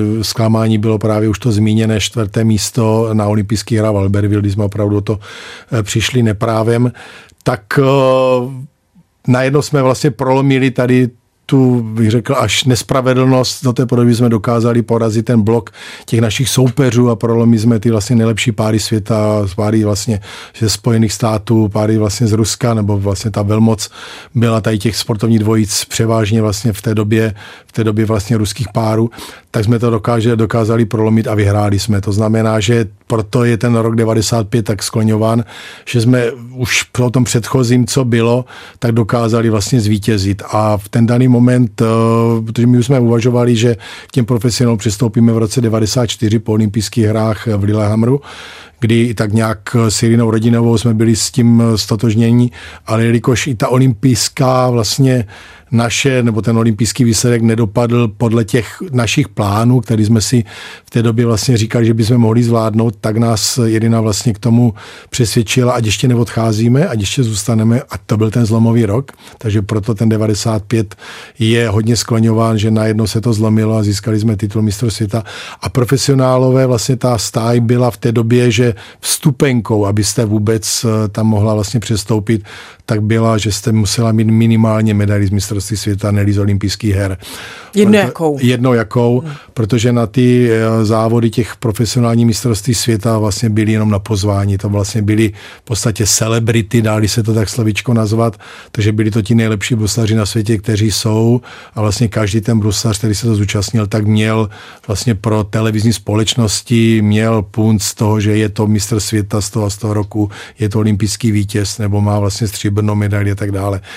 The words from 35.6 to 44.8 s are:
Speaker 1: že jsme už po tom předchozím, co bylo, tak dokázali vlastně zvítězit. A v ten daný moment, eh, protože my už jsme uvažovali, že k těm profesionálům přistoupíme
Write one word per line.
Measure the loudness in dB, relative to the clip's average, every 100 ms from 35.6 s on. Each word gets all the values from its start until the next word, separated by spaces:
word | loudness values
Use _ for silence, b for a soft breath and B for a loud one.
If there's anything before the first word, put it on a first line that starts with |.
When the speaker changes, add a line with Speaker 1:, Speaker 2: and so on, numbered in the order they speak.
| B B -4
Speaker 1:
že | 0
jsme | 2 2 0 -6 -14 -8
už | -4 -4
po | -4 -2 0
tom | 2
předchozím, | 0 0 0 0 2 2 2
co | 0 0
bylo, | 2 2 0 -2 B B B
tak | -2
dokázali | 0 0 0 2 2 2
vlastně | 0 0 0
zvítězit. | 2 0 0 0 0 -4 -4
A | -2 0 -2
v | -2
ten | 0 2
daný | 4 4
moment, | 4 4 4 0 0
eh, | 0 2 2 2 2 0 -2
protože | 0 2
my | 4
už | 4
jsme | 2
uvažovali, | 4 2 2 2 2 2
že | 2 0 B B B
k |
těm | -2 0
profesionálům | 0 0 0 0
přistoupíme | 0